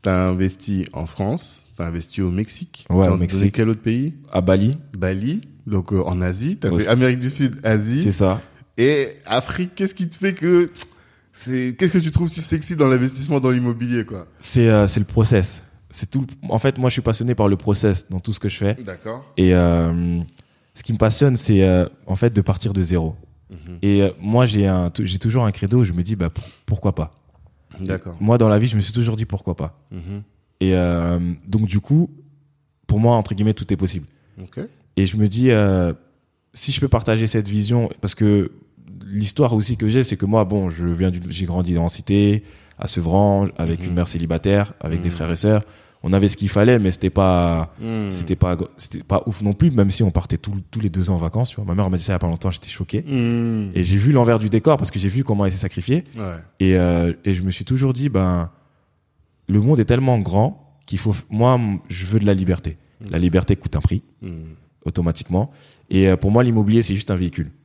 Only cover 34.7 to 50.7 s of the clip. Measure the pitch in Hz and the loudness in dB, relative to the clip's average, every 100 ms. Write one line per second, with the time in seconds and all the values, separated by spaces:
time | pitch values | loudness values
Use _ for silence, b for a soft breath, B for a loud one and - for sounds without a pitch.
34.7 | _ _ - 95 107 107 104 127 120 101 | _ _ -2 0 2 0 2 4 4 4
35.7 | 95 87 80 _ _ _ _ _ - - | 2 0 -2 _ _ _ _ _ -12 -6
36.7 | - 135 120 110 110 110 110 101 104 104 | -4 0 0 2 0 0 -2 -2 -2 0
37.7 | 120 117 - 101 - 107 104 90 - _ | 0 -2 -4 -8 0 2 4 2 -6 _
38.7 | _ - 95 98 101 104 - 135 113 104 | _ -20 -20 -8 -4 -4 0 2 2 0
39.7 | 110 107 120 123 98 98 110 98 101 92 | -2 0 0 0 -2 0 2 2 0 -2
40.7 | 82 87 85 92 87 87 85 90 87 90 | -2 -2 0 0 -2 -6 -6 -4 -2 0
41.7 | 85 85 - - 101 101 104 B B B | 0 0 -4 0 2 4 2 B B B
42.7 | B - - 82 92 104 101 98 - 82 | B -8 -4 0 2 4 2 0 -2 -4
43.7 | 85 90 87 87 85 82 82 98 101 104 | -4 -2 -2 -2 -2 -4 -2 0 0 0
44.7 | - 78 82 87 85 80 85 104 107 - | -6 -6 -4 -4 -4 -4 -2 2 2 0
45.7 | b b b - 98 98 - 101 - 110 | b b b 0 2 2 2 -2 2 4
46.7 | 123 98 90 95 - 95 90 87 85 82 | 4 2 0 -2 2 2 4 2 0 -4
47.7 | - 113 113 101 92 87 90 90 87 85 | -8 -8 -6 -4 -6 -4 0 0 0 -6
48.7 | - - 90 - 98 - 95 104 101 170 | -10 -16 -14 -2 -2 -2 -4 -4 2 2
49.7 | 123 98 92 107 87 - - - 101 90 | 4 0 2 0 0 -2 -6 -6 -10 -8